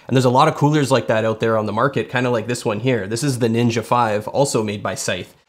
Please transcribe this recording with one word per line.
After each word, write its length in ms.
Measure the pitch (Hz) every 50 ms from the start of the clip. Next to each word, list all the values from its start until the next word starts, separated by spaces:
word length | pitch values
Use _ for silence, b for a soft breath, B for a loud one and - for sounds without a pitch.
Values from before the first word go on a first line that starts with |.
| B
And 100 | B 120
there's 80 | 131 123
a 40 | 127
lot 160 | 120 131 151
of 80 | 160 147
coolers 340 | - 143 147 151 151 143 120
like 160 | 135 123 -
that 180 | - 117 110 110
out 160 | 113 113 113
there 160 | 123 113 113
on 120 | 110 107
the 60 | 107 101
market, 360 | 110 123 139 - 123 110 -
kinda 220 | - 127 127 127
like 160 | 120 113 104
this 180 | 113 123 120 -
one 140 | 120 104 104
here. 260 | 113 135 127 110 92
This 180 | 98 113 113 143
is 140 | 147 127
the 100 | 113 123
Ninja 360 | 113 113 117 120 120 113 117 104
five, 440 | - 123 120 120 110 104 107 - -
also 340 | - 107 143 139 - 123 107
made 180 | 104 104 104
by 140 | - 101 92
Scythe. 400 | - - - 101 90 85 - - _ _